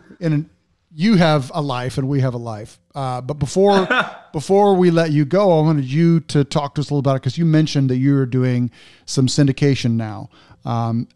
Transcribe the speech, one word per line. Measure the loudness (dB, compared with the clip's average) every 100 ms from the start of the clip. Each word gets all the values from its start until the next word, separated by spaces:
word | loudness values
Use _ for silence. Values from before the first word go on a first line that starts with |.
| -20 -8
and | -4 -4 -4 _ _ _ _
you | -4 2 4
have | 4 2 -2
a | -6
life, | -6 -4 -6 -4
and | -2
we | -2
have | -2
a | -4
life. | -10 -12 -14 -20 _ -10
Uh, | -8 -8
but | -8 -6
before, | -4 2 4 4 2 0 -2
<laughs> | -6 -12
before | -8 0 2 4
we | 4 4
let | 4 2
you | 0
go, | 2 2 2 4
I |
wanted | 2 0 0
you | 2 2 2
to | 0 -2
talk | 0 -2 -4 -6
to |
us | -4
a |
little | -2
about | 0 -2
it, |
'cause | -2 -2
you | 2
mentioned | 2 2 0 0
that | 2
you're | 2 0 0
doing | 0 0 0 -2 -6 -20 _ -8
some | -2 0
syndication | 2 0 2 0 0 0
now. | -2 -4 -10 -16 _ _ -14 -6
Um, | -4 -2 -4 -6